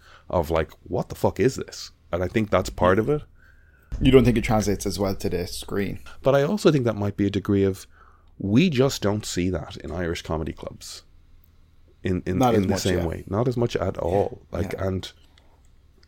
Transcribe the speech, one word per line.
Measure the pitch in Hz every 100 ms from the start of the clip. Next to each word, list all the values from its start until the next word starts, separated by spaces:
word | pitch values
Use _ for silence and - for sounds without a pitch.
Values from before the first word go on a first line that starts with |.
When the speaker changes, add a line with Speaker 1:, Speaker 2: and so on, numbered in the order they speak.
| - - -
Speaker 1:
of, | 90 78
like, | 80 78 -
"What | - 127 -
the | -
fuck | 107 -
is | 120 85
this?" | - - - - -
And | 85
I | 90
think | 113 104
that's | 92 -
part | - 90 98
of | 120
it. | 151 - - - - - _ - -
Speaker 2:
You | 120
don't | 131
think | 120 113
it |
translates | 101 110 98 92 101
as | 92
well | 98 95
to | 98
the | 87 87
screen? | - - 101 95 90 - -
Speaker 1:
But | - 139
I |
also | 147 208 185
think | 143
that | 117 104
might | 101 -
be | 101
a |
degree | 101 - 101
of, | 98 95 - - - - - -
we | 95 110 185
just | 123 139 -
don't | 104 104 -
see | 90 90
that | 87 - -
in | 69
Irish | 82 85 85
comedy | - 80 78
clubs | 80 - - - - - - _ - _ _ _ _ - _
in, | 98 90 -
in, | 110
Speaker 2:
Not | 123
Speaker 1:
in | 110
Speaker 2:
as | 92
Speaker 1:
the |
Speaker 2:
much, | 95
Speaker 1:
same | 98 90
Speaker 2:
yeah. | 85
Speaker 1:
way. | 85 -
Not | 101 127
as | 117
much | 185
at | - 92 -
all. | 85 98 - - -
Like, | - 101
Speaker 2:
Yeah. | - 95
Speaker 1:
and, | 95 - - - _ _ _ - _ _ _